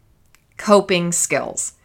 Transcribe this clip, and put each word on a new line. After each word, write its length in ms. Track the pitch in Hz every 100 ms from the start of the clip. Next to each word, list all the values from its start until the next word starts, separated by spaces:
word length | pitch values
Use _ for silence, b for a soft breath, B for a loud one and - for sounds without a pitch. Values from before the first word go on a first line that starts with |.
| _ _ _ _ _ -
Coping 540 | - 208 202 175 175
skills. 600 | 170 - 143 - - - -